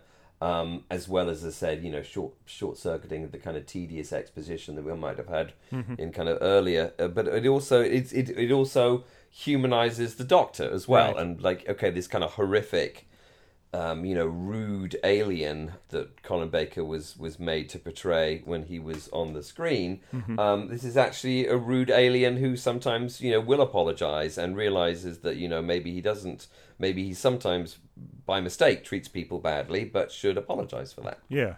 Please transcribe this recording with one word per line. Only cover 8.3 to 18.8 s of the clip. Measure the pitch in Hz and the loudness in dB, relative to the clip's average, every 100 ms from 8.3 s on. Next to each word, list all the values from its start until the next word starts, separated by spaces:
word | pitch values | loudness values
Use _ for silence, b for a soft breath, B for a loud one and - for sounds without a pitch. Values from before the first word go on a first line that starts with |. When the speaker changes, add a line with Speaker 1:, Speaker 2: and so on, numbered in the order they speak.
Speaker 1:
it | 104 120 | 0 2
also | 135 135 135 123 123 B B B | 4 4 4 4 4 B B B
humanizes | - 147 139 127 120 117 117 117 - | -8 0 2 4 4 2 2 -4 -4
the | |
Doctor | 127 180 - - 71 | 4 6 6 -2 -4
as | 95 117 | -2 4
well, | 120 67 | 6 6
Speaker 2:
Right. | - | 2
Speaker 1:
and | 85 85 | -4 0
like, | 90 90 - | 0 0 -4
okay, | 101 98 | 0 0
this | 85 - | 0 -4
kind | 104 | -2
of | 80 | -2
horrific, | - 98 104 - 85 71 - - b b b b b - | 0 2 2 2 -2 -2 -6 -20 b b b b b -8
um, | 87 82 82 | -4 -4 -4
you | 92 87 | -2 0
know, | 82 | 0
rude | 85 95 110 107 98 92 - | -2 -6 -6 -4 -4 -4 -2
alien | 95 104 104 85 76 76 78 92 - | 4 4 4 0 -2 -4 -8 -12 -8
that | 78 - - | -6 -6 -12
Colin | - 90 80 | -4 -2 0
Baker | 80 78 90 | -2 -2 -4
was, | 78 80 - - | -6 -6 -10 -12
was | 80 78 | -12 -6
made | 85 80 69 | -4 -2 -4
to | 76 | -12
portray | 85 - 95 82 78 82 | -12 -6 0 2 2 0
when | 80 85 | -6 -6
he | 80 85 | -6 -10